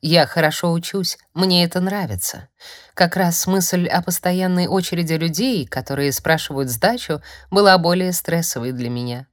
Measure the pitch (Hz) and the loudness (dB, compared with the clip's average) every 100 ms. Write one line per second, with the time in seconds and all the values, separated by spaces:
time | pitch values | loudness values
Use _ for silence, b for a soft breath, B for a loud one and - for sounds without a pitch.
0 | - 170 147 - 156 156 175 170 170 196 | 2 4 4 2 0 0 -2 -2 -2 -4
1 | 180 - _ 160 190 180 170 180 185 202 | -4 -8 _ -2 2 2 2 0 -2 -2
2 | 160 95 - - - _ B B B - | -4 -6 -8 -10 -14 _ B B B 0
3 | 175 185 180 170 - 190 175 180 175 175 | 0 2 0 0 0 0 2 0 0 0
4 | 175 175 180 180 185 180 180 190 180 170 | -2 -2 -2 0 0 0 2 0 -2 -2
5 | 165 160 165 156 254 226 127 - - 139 | -2 0 -2 -2 -2 -2 -4 -6 -6 -2
6 | 139 131 - 160 - 139 131 117 190 240 | -2 -2 0 0 0 -4 -4 0 0 0
7 | - 151 B B B 196 202 190 170 180 | -4 -8 B B B 4 6 6 6 0
8 | 185 175 - 170 165 127 120 127 120 120 | 0 -2 -2 -2 -2 -4 -6 -4 -4 -4
9 | 123 120 135 | -6 -8 -12